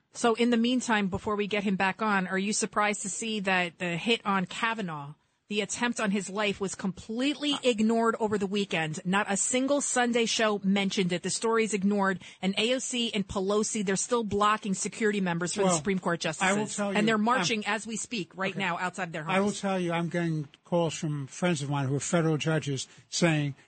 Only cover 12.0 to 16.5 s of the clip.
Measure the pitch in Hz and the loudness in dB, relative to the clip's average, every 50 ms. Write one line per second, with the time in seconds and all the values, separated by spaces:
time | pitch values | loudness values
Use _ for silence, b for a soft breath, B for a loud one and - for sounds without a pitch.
12 | 190 190 190 180 B B B B B 190 196 214 214 240 254 262 - - - 240 | 2 0 0 -2 B B B B B -2 0 0 2 0 0 0 -2 -4 -2 -2
13 | 233 226 - 208 185 - - 208 190 196 208 214 214 - - 220 202 185 196 185 | -2 -2 -2 -2 -4 -4 -2 -2 0 2 2 2 0 0 -2 -2 0 0 0 0
14 | - - 247 240 226 196 196 202 208 208 214 214 - 208 190 - - 202 - - | 0 0 0 0 0 0 0 2 2 4 2 2 0 -2 -2 -2 -4 -4 -4 0
15 | 226 208 208 202 190 180 170 170 180 165 - 208 196 185 175 160 143 208 190 185 | 0 2 2 2 0 0 0 -2 -2 -2 0 2 2 2 2 2 0 0 -2 0
16 | - 175 170 165 - 165 156 - 190 190 | 0 -2 -2 -2 -2 -4 -2 0 0 2